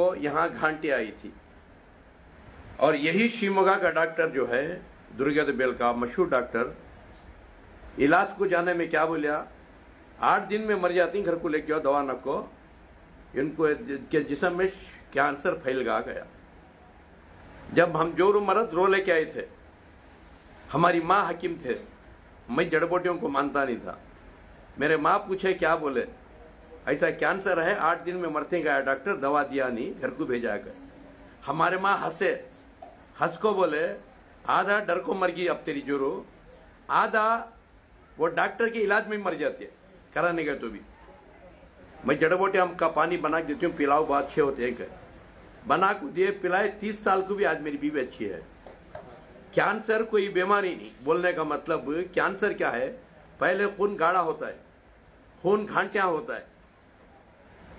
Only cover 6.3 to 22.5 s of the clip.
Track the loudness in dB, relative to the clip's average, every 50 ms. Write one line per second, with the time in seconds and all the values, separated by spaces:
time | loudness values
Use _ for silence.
6.3 | 2 0 0 0 -2 -2 -2 -4 -6 -10 -18 -20 -20 -20 -20 -20 -20 -20 -20 -20
7.3 | -20 -20 -20 -20 -20 -20 -20 -20 -20 -20 -20 -12 -2 0 2 4 6 4 4 2
8.3 | 0 -2 0 2 2 2 2 0 0 0 0 0 2 2 2 2 0 -2 -2 -2
9.3 | -2 -4 -6 -10 -16 -20 -20 -20 -20 -20 -20 -20 -20 -20 -20 -20 -8 0 2 2
10.3 | 4 2 2 -2 -4 -2 0 0 0 0 0 2 4 2 2 2 0 -2 -2 -2
11.3 | -2 -2 -2 -2 -2 -2 -2 -2 -2 0 2 2 2 2 0 -2 -4 -6 -4 -4
12.3 | -4 -4 -6 -8 -14 -20 -20 -20 -20 -20 -20 -20 -20 -20 -20 -20 -20 -20 -20 -8
13.3 | -4 -4 -4 -2 0 0 2 2 2 0 -4 -6 -8 -8 -6 -2 0 0 0 0
14.3 | -2 0 0 0 0 0 0 -2 -2 -6 -14 -20 -20 -20 -18 -4 0 2 2 2
15.3 | 0 -2 -2 -2 -2 -2 -2 -2 -2 0 0 0 0 0 -2 -4 -8 -10 -12 -14
16.3 | -18 -20 -20 -20 -20 -20 -20 -20 -20 -20 -20 -20 -20 -20 -20 -20 -20 -20 -20 -20
17.3 | -20 -20 -20 -20 -20 -20 -14 0 4 4 4 4 4 2 0 2 2 4 4 4
18.3 | 4 4 4 2 2 2 2 2 2 2 4 4 4 4 4 2 2 2 2 -2
19.3 | -4 -10 -10 -12 -14 -20 -20 -20 -20 -20 -20 -20 -20 -20 -20 -20 -20 -20 -20 -20
20.3 | -20 -20 -20 -20 -20 -20 -10 -4 0 2 4 4 4 2 2 2 2 2 2 0
21.3 | -2 -4 -6 -6 -6 -6 -6 -6 -6 -6 -8 -14 -20 -20 -20 -20 -20 -20 -20 -20
22.3 | -20 -20 -12 -6